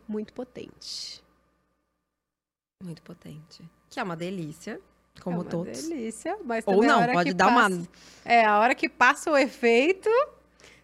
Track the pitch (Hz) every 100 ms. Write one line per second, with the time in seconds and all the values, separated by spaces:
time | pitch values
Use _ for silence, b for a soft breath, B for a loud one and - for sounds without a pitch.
0 | - 214 220 - 254 - - - - -
1 | - - _ _ _ _ _ _ _ _
2 | _ _ _ _ _ _ _ _ 185 156
3 | - 170 170 156 156 - 165 _ _ -
4 | 208 170 175 190 156 156 - 302 - _
5 | _ _ 185 175 - 170 180 247 311 320
6 | 226 - 320 415 311 226 214 196 262 262
7 | 240 254 180 180 190 240 208 180 170 B
8 | B B - 233 214 208 233 269 294 -
9 | 247 294 - 285 262 - 233 233 294 381
10 | 427 466 605 - _ B B B